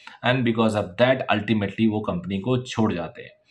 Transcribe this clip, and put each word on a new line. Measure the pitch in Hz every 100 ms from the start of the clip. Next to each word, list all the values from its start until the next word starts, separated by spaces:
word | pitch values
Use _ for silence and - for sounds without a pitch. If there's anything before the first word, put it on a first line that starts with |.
| - - 117
and | 131 117
because | 113 113
of | 107 90 90
that | 123 131 - 104
ultimately | 101 110 98 - 110
वो | 104
कंपनी | 104 90 87 98
को | 120 127
छोड़ | - - 107
जाते | 87 - -
हैं। | - _ _